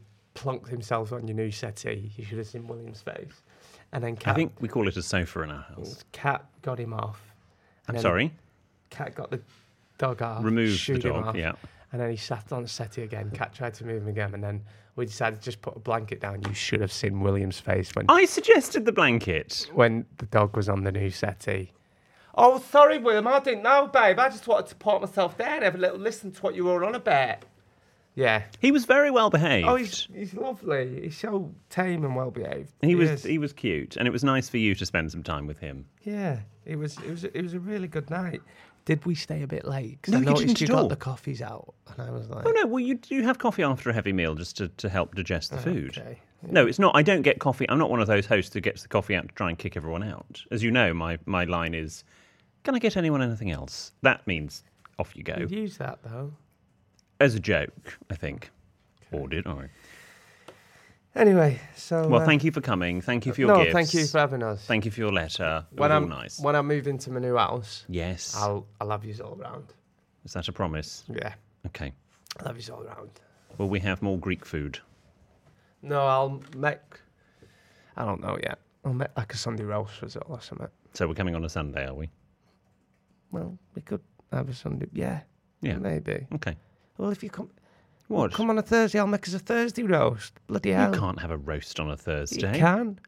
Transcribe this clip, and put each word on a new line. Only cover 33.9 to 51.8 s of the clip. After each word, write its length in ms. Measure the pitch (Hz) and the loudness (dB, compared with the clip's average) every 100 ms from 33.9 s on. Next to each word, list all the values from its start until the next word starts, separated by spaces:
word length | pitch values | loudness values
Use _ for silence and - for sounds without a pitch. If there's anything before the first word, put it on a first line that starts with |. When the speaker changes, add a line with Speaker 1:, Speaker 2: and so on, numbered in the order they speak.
| - | -2
Speaker 2:
and 120 | 123 | 0
it 40 | |
was 120 | 117 | 2
nice 260 | 139 131 - | 2 2 0
for 80 | 120 | 0
you 160 | 110 | 2
to 120 | 95 92 | 0 -2
spend 240 | 87 80 | -2 -2
some 100 | 82 | -6
time 240 | 78 78 73 | -6 -6 -6
with 140 | 76 | -10
him. 260 | 78 67 67 _ | -12 -12 -16 _
Speaker 1:
Yeah, 380 | 208 208 190 123 104 _ - | -10 -6 -4 -6 -10 _ -12
it 120 | 156 | -8
was, 200 | 151 - | -8 -8
it 140 | - | -10
was, 120 | 170 185 | -8 -8
it 160 | - | -6
was 100 | 180 | -6
a 60 | 180 | -6
really 280 | 180 208 180 | -6 -6 -6
good 220 | 156 139 | -6 -6
night. 320 | 170 180 151 - - - _ - | -6 -6 -8 -12 -20 -20 _ -2
Did 200 | 156 175 | 0 0
we 80 | |
stay 300 | 160 - 156 | -4 -4 -6
a 40 | 139 | -6
bit 180 | - - | -6 -4
late? 360 | 135 113 - | -6 -6 -8
'Cause 120 | - | 2
Speaker 2:
No, 40 | 247 | 4
Speaker 1:
I 40 | |
Speaker 2:
you 40 | 262 | 6
Speaker 1:
noticed 220 | - - | 6 4
Speaker 2:
didn't 140 | 220 | 4
Speaker 1:
you 40 | 156 | 4
Speaker 2:
at 60 | |
Speaker 1:
got 100 | 254 | 4
Speaker 2:
all. 40 | - | 4
Speaker 1:
the 80 | 147 | 0
coffees 480 | 131 123 - 127 | -6 -8 -8 -8
out, 320 | 113 110 - - - | -8 -12 -16 -20 -18
and 100 | - | -12
I 80 | 120 | -10
was 180 | 123 113 | -10 -10
like, 140 | - 466 | -2 2
Speaker 2:
Oh 40 | |
no, 140 | 453 302 | 4 4
well 140 | 254 | 2
you 160 | 247 247 | 0 -2
do 260 | - 269 | -2 0
have 160 | 233 254 | 2 2
coffee 240 | 240 196 | 0 2
after 280 | 147 131 123 | 2 2 0
a 20 | |
heavy 200 | 113 101 | 0 2
meal 200 | 92 82 | 2 2
just 240 | 78 87 - | 0 -6 -6
to, 120 | 92 | -6
to 200 | - 104 | -4 -2
help 240 | 92 82 | 0 0
digest 380 | 95 90 87 - | -2 -2 -2 -4
the 60 | 139 | -6
Speaker 1:
Oh, 40 | |
Speaker 2:
food. 340 | 143 156 67 - | -4 -4 -4 -10
Speaker 1:
okay. 200 | - 120 _ _ | -14 -16 _ _
Yeah. 60 | - | 2
Speaker 2:
No, 120 | 165 120 | 4 4
it's 140 | - | 6
not. 160 | 214 143 | 6 6
I 80 | |
don't 180 | 151 190 | 6 4
get 160 | - - | 4 2
coffee. 300 | 143 - - | 0 0 0
I'm 80 | 143 | 2
not 140 | 160 | 2
one 80 | 120 | 2
of 80 | 107 | 4
those 180 | 104 101 | 4 4
hosts 260 | 104 - | 2 2
who 80 | 101 | -4
gets 200 | 87 - | -4 -4
the 60 | - | -2
coffee 260 | 104 95 | -2 0
out 140 | 92 - | -2 -2
to 60 | - | -4
try 140 | 92 | -4
and 100 | 82 | -4
kick 180 | - 87 | -6 -8
everyone 240 | 78 82 | -6 -6
out. 380 | 107 50 - - - | -6 -10 -14 -18 -8
As 140 | 113 | -2
you 80 | 113 | 2
know, 200 | 123 101 | 4 4
my, 260 | 85 82 82 92 | 2 -2 -4 -2
my 180 | 95 | 0
line 300 | 85 87 82 | 0 0 -2
is, 280 | 82 | -4